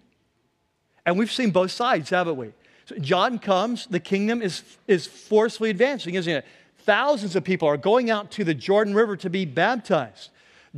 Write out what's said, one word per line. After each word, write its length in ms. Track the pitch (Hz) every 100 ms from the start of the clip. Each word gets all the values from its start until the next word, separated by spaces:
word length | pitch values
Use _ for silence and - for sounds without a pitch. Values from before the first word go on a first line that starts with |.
| _ _ _ _ _ _ _ _ _ _ 170
And 120 | 180
we've 120 | 226
seen 200 | - 240
both 200 | 175 185
sides, 380 | - 240 208 143
haven't 300 | 180 170 135
we? 160 | 110 - _ _ -
So 100 | -
John 420 | 139 180 233 233
comes, 480 | 202 185 226 233 -
the 140 | 175
kingdom 400 | - 196 208 233
is, 220 | 196 143 - - -
is 200 | 185 -
forcefully 640 | - - 214 226 - 220
advancing, 460 | 190 254 269 175
isn't 180 | 185 170
it? 140 | 147 - - _ _
Thousands 580 | - 208 285 269 202 180
of 80 |
people 240 | 180 185 156
are 80 | 147
going 320 | 190 240 233
out 220 | 214 208
to 120 | -
the 120 | 165
Jordan 400 | 143 190 202 214
River 200 | 202 226 196
to 100 | 190
be 160 | 190
baptized. 840 | 170 131 190 247 - 170 113 - - _ _ _ _